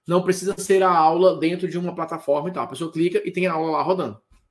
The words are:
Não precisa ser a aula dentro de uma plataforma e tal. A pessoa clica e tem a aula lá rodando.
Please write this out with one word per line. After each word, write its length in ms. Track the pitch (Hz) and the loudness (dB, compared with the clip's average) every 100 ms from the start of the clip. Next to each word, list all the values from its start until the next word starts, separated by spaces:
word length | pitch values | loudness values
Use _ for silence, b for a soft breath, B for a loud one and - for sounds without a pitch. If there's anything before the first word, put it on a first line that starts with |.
| - | 0
Não 160 | 175 | 0
precisa 340 | - 180 185 190 | 2 -2 -2 -6
ser 260 | 185 190 | 2 4
a 80 | 185 | 4
aula 480 | 170 160 170 185 160 | 6 4 6 4 4
dentro 280 | 160 175 180 | -2 -2 -4
de 120 | 170 | -4
uma 160 | 175 | -6
plataforma 560 | 165 160 160 - 143 160 | -6 -8 -8 0 0 0
e 20 | |
tal. 120 | 175 | -6
A 40 | 117 | -6
pessoa 240 | 127 165 | -6 -8
clica 280 | 160 175 196 | -2 0 0
e 80 | 202 | -4
tem 140 | 185 185 | -4 -2
a 80 | |
aula 180 | 160 160 | -2 -2
lá 100 | 151 | -2
rodando. 380 | 147 185 135 104 _ _ _ | 0 -2 -2 -8 _ _ _